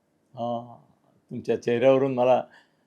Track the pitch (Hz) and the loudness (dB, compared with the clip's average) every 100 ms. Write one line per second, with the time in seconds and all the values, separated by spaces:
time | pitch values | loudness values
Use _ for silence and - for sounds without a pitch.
0 | _ _ _ 127 117 120 120 117 _ _ | _ _ _ -10 -8 -8 -10 -20 _ _
1 | _ _ - 123 98 113 - 120 131 135 | _ _ -18 -12 -6 -4 -2 0 4 4
2 | 135 127 123 123 - - _ _ | 2 0 2 2 0 -14 _ _